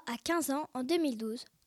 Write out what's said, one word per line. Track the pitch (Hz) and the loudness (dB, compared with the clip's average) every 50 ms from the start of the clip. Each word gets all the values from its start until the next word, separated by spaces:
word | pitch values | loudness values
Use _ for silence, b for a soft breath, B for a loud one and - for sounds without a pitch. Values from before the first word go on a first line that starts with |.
| - | 0
a | - 233 226 - | -2 -6 -4 0
quinze | - 339 339 294 - | 0 2 2 2 2
ans | 269 294 311 - - | 0 0 -2 -4 -4
en | 254 254 | -4 0
deux | 254 339 339 | 2 2 4
mille | 320 285 233 214 | 4 2 0 0
douze, | 220 220 220 247 - - _ _ _ | -2 -4 -4 -6 -8 -12 _ _ _